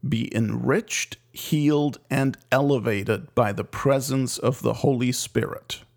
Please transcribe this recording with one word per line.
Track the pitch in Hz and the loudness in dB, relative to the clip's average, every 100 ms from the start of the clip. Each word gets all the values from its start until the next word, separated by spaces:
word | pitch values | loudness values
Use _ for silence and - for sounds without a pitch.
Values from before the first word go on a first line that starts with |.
| 131 | -2
be | 113 117 | -2 -2
enriched, | 110 113 113 123 139 - - - - _ | -2 0 0 0 0 0 -6 -6 -10 _
healed, | - - 151 147 147 147 123 _ | -14 -2 2 4 2 0 -4 _
and | 131 135 - _ | 0 0 -2 _
elevated | 127 143 135 110 101 101 104 - | 2 4 2 2 0 0 -2 0
by | - 110 | 0 0
the | 101 | 0
presence | 107 - 139 139 135 135 127 - | -6 -2 0 0 0 -2 -2 0
of | 113 135 | -2 0
the | 120 | -2
Holy | 113 - 123 123 | 0 2 2 0
Spirit. | 123 - - - - _ - - | -2 -2 -2 -2 -6 _ -14 -14